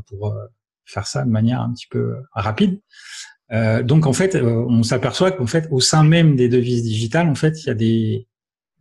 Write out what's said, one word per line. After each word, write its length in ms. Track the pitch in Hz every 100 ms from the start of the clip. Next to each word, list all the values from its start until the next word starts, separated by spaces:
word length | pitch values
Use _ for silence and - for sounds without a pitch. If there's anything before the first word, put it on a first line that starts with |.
| 107
pour, 200 | 101 104
euh, 180 | 107 107 _ _ _ _
faire 200 | - 104
ça 200 | 135 131
de 40 |
manière 300 | 110 113 123
un 140 | 117
petit 140 | 117 -
peu 280 | 123 117 117 131
rapide. 480 | - 101 110 202 190 _ - - - - _ _
Euh, 320 | 110 110 110
donc 220 | 123 156 151
en 80 |
fait, 220 | 127 190 165
euh, 300 | 123 117 123
on 140 | 117
s'aperçoit 480 | 113 131 127 - 185
qu'en 160 | 190 120
fait, 200 | 165 160
au 120 | 135
sein 220 | 127 160
même 340 | 151 165 160 135
des 100 | 123
devises 360 | 123 120 120
digitales, 440 | 117 110 113 160 170
en 80 | 127
fait, 260 | 156 156
il 40 | -
y 40 |
a 20 |
des, 540 | 107 113 113 110 107 - _ _ _ _ _